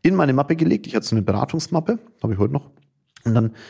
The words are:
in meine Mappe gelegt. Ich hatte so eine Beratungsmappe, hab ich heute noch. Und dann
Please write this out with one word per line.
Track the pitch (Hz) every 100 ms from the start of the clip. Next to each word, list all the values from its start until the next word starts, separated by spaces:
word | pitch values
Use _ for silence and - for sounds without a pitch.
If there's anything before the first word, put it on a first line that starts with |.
in | 165
meine | 190 147
Mappe | 131 143 165
gelegt. | 160 - -
Ich |
hatte | 110 -
so | 110
eine |
Beratungsmappe, | 95 101 120 165 - 170 160 233 - _
hab | 113
ich | 101
heute | 104
noch. | 139 - _ _ _ _ -
Und | 120
dann | 113 113 -